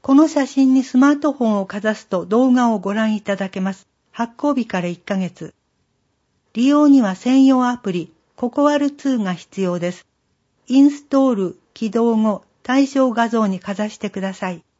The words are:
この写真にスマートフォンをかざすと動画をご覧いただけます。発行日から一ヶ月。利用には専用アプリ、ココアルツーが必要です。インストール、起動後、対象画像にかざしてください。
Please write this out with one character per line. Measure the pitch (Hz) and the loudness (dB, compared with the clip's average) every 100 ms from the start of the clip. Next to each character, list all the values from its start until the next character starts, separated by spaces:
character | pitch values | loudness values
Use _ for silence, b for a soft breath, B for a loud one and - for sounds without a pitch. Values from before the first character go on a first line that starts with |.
こ | - | 4
の | 277 311 | 4 4
写 | 302 262 | 0 -4
真 | - 269 | 0 2
に | 262 | 2
ス | 254 247 | 2 2
マ | 277 | 4
ー | 294 | 2
ト | 302 | -2
フ | 277 | -2
ォ | 226 | -2
ン | 202 | -2
を | 190 | -4
か | 202 | -6
ざ | 214 | -6
す | 214 - | -6 -6
と | 185 175 | -6 -2
動 | 220 262 | 0 2
画 | 247 240 | 2 2
を | 214 | -2
ご | 190 | -4
覧 | 208 220 214 | -4 -2 -4
い | |
た | 208 196 | -4 -6
だ | 190 | -6
け | 190 | -6
ま | 190 | -6
す。 | 190 _ _ _ | -8 _ _ _
発 | - 233 - | -8 -8 -4
行 | 294 | -4
日 | 277 220 | -2 -4
か | 190 | -4
ら | 175 | -6
一 | 175 | -8
ヶ | - 190 | -6 -6
月。 | 180 - 160 _ _ _ _ _ _ _ _ _ _ | -6 -8 -18 _ _ _ _ _ _ _ _ _ _
利 | - 254 | -2 2
用 | 294 294 | 4 6
に | 277 | 6
は | 214 | 4
専 | 185 247 262 269 | -2 0 4 4
用 | 262 247 | 4 0
ア | 247 | -4
プ | 202 | -6
リ、 | 175 165 _ _ _ | -6 -8 _ _ _
コ | 247 | -6
コ | 240 285 | 0 0
ア | 294 | 2
ル | 285 | -2
ツ | 285 277 | -4 -4
ー | 254 | -2
が | 196 | -2
必 | 175 - - | -6 -10 -6
要 | 185 175 | -4 -4
で | 175 | -6
す。 | 180 _ _ _ _ _ _ _ | -8 _ _ _ _ _ _ _
イ | 254 | 4
ン | 285 | 4
ス | 285 | 2
ト | _ 277 269 | _ 0 2
ー | |
ル、 | 220 185 - _ | 0 -4 -8 _
起 | - 220 | -8 -4
動 | 226 233 226 | 0 0 2
後、 | 220 196 _ _ | 0 -4 _ _
対 | - 262 277 | -2 0 0
象 | 269 262 | 0 0
画 | 214 226 | 0 -2
像 | 226 214 | 0 -2
に | 185 | -4
か | - | -8
ざ | 196 214 | -6 -8
し | - | -8
て | 208 | -10
く | 196 | -8
だ | 190 | -10
さ | 190 185 | -8 -10
い。 | 175 _ _ | -10 _ _